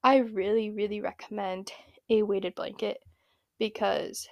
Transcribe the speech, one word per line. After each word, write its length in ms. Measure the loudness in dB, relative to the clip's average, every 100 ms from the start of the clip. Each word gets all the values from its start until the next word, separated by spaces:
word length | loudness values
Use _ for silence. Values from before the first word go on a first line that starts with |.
I 140 | 6 6
really, 520 | 4 -2 2 2 0
really 300 | -2 -4 -2
recommend 720 | -6 -8 -12 -6 -6 -6 -10 -18 -20 _ _
a 120 | 2
weighted 320 | 4 0 -2
blanket 440 | -6 -10 -6 -6 -6 -14 _ _ _ _ _
because 680 | -4 0 0 0 -4 -10 -14